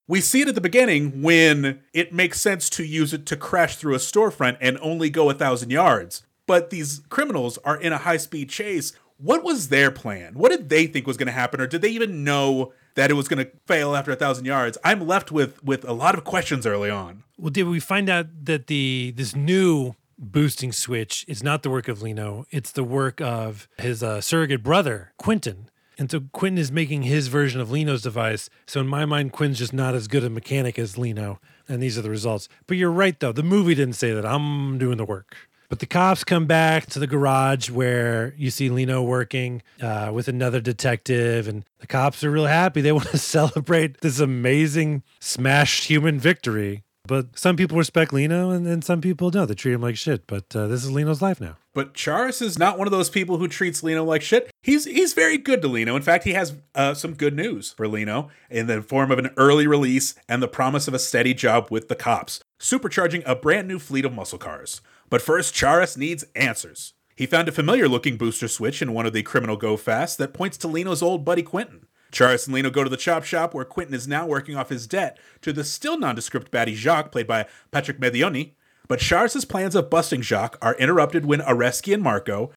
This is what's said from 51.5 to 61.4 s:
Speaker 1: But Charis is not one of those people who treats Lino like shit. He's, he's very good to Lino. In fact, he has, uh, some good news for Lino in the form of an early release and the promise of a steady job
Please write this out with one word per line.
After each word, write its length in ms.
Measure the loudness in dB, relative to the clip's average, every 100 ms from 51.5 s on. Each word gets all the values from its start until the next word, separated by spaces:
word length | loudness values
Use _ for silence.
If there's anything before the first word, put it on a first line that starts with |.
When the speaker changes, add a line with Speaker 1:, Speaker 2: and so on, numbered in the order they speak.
| -14 _
Speaker 1:
But 200 | -6 -6
Charis 480 | -6 -2 -2 -2 -4
is 160 | -4 2
not 200 | 2 2
one 100 | 0
of 40 |
those 180 | 2 2
people 280 | 0 0 0
who 100 | -2
treats 360 | -2 -4 -2
Lino 200 | -2 0
like 180 | 2 0
shit. 280 | 4 2 2 -4
He's, 240 | 2 2 2
he's 280 | 0 2
very 240 | 4 2 2
good 240 | 2 2
to 60 | 2
Lino. 280 | 0 0 0
In 60 |
fact, 220 | 2 2
he 100 | 2
has, 220 | -2 -2 -6 -6 0
uh, 180 | 0
some 200 | 0 -6
good 200 | -2 0
news 400 | 0 -4 -6 -10
for 140 | -6 -4
Lino 400 | -2 -2 -4 -6 -12 -8
in 180 | -4 -2
the 140 | -2
form 300 | 0 0 2
of 80 | 2
an 120 | 0 4
early 300 | 6 6 6
release 480 | 4 4 2 0 -6 -4
and 120 | -2
the 60 | -2
promise 400 | 0 0 0 -2
of 60 |
a 60 | -4
steady 340 | 0 2 2
job 340 | 2